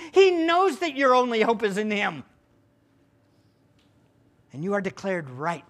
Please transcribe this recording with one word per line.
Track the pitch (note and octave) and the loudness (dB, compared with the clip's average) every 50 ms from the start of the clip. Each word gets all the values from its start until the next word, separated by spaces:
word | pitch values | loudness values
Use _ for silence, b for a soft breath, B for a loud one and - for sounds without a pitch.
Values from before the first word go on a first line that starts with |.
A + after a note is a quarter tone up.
| E4+ D#4+ | -14 0
He | B F#4 G4 F#4+ | B 6 6 6
knows | F4+ E4+ D#4+ E4 E4+ F4+ F#4+ F#4+ C#4 - | 4 2 2 2 2 2 2 2 0 -2
that | F4 E4 C4 | -4 -4 -2
your | C4+ C#4 B3+ B3+ | 2 2 4 4
only | B3+ B3 B3 A#3 A3 | 4 4 2 0 0
hope | G#3 A3+ A#3 G3 | 2 0 0 0
is | A#3 G3+ F#3 G3+ | -2 -2 -2 -2
in | G#3+ G#3+ | -4 -2
him. | G#3 G3+ G#3 - E3 C#3 - _ _ _ _ _ _ _ _ _ _ _ _ _ _ _ _ _ _ _ _ _ _ _ _ _ _ _ _ _ _ _ _ _ _ _ _ _ _ _ _ _ _ _ _ _ | -2 -2 -2 -4 -4 -8 -12 _ _ _ _ _ _ _ _ _ _ _ _ _ _ _ _ _ _ _ _ _ _ _ _ _ _ _ _ _ _ _ _ _ _ _ _ _ _ _ _ _ _ _ _ _
And | - C3+ D#3+ | -14 -10 -6
you | G3 G3+ | -4 -2
are | G3+ | -2
declared | F#3 F#3+ - - - G3 F#3 F3 D#3 C3 | -4 -4 -6 -8 -6 -4 -4 -4 -6 -8
right | B2 B2+ D3 E3+ E3+ D3 - _ | -12 -8 -6 -6 -6 -6 -10 _